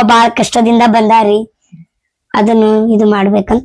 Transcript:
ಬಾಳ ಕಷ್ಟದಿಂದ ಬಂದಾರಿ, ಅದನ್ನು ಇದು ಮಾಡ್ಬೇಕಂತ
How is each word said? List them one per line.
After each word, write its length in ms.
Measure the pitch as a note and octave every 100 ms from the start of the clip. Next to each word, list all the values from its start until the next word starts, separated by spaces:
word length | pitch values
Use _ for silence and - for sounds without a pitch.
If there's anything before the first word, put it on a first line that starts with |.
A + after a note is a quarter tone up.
ಬಾಳ 260 | A3+ A#3 A#3
ಕಷ್ಟದಿಂದ 540 | B3+ G#3+ A#3+ A#3 A#3 A#3+
ಬಂದಾರಿ, 680 | A3+ G#3+ A3+ G#3 G#3 A3 _ _ D#3+ E3+ _ _ _ _
ಅದನ್ನು 600 | - G#3 A3+ G#3+ G#3+ A3
ಇದು 160 | G#3+ G#3+
ಮಾಡ್ಬೇಕಂತ 540 | G#3 G3 G#3 F#3+ A3+